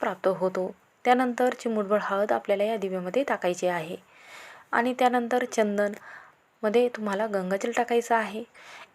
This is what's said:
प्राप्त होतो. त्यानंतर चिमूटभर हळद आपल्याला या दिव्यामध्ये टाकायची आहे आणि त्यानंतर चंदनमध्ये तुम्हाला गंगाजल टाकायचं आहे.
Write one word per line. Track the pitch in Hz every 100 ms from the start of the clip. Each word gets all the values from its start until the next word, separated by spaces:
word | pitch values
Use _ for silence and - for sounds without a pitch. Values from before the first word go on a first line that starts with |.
प्राप्त | 220 185 190
होतो. | 170 185 185 185 - _ _
त्यानंतर | 247 247 254 233 254
चिमूटभर | 262 240 220 196 208
हळद | - 196 214
आपल्याला | 233 - 196
या | 208 226
दिव्यामध्ये | 190 185 180 233
टाकायची | 277 214 180 180 180
आहे | 175 160 190 _ - - - - - -
आणि | 240 240 254
त्यानंतर | 254 247 233 247 247
चंदनमध्ये | - 214 202 208 208 - - - _ _ - 220 226 247
तुम्हाला | 233 214 196 220
गंगाजल | 202 185 196 233
टाकायचं | 233 233 233 233
आहे. | 233 208 214 233 - - - -